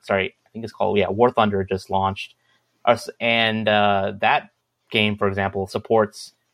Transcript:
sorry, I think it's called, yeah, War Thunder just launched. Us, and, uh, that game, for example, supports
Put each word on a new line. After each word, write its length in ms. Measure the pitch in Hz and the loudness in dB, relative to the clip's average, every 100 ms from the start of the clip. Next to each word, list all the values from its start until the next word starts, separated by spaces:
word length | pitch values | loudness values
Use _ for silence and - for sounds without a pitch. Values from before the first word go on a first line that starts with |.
sorry, 300 | - 98 95 - _ | -4 -2 -2 -8 _
I 20 | |
think 140 | 113 | -14
it's 80 | 113 | -14
called, 240 | - 98 104 | -4 0 0
yeah, 120 | 90 | 0
War 240 | 101 123 | 2 2
Thunder 320 | 117 107 98 | 4 2 0
just 260 | 95 95 - | -2 -6 -4
launched. 460 | 98 95 95 - _ _ _ _ _ | -2 -2 -4 -12 _ _ _ _ _
Us, 260 | - 113 - - | 0 0 -2 -6
and, 500 | 117 117 113 110 104 | -2 0 0 0 2
uh, 440 | 104 104 98 101 98 | 2 2 2 -2 -2
that 300 | 110 143 - _ _ _ _ | 0 0 -2 _ _ _ _
game, 240 | 110 107 104 | 0 0 0
for 100 | 101 | -2
example, 400 | 98 98 98 95 | 0 -4 -4 -6
supports 680 | 104 - 113 104 - - _ _ | -8 0 0 0 -4 -20 _ _